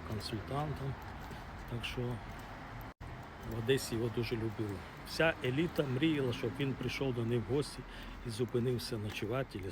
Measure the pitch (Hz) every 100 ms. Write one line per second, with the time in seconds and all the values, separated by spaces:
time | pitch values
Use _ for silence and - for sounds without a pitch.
0 | - 110 - 107 - 135 151 139 135 127
1 | - - - - - - - 120 - -
2 | 123 113 - - - - - - - -
3 | - - - - 117 113 113 135 - 113
4 | 120 117 113 117 110 107 107 95 - -
5 | - - 160 156 127 135 170 - 143 127
6 | 160 147 131 113 117 120 135 120 123 -
7 | 135 120 113 120 110 139 139 - - -
8 | - - 120 110 120 123 123 120 - 113
9 | 107 - 104 127 131 101 95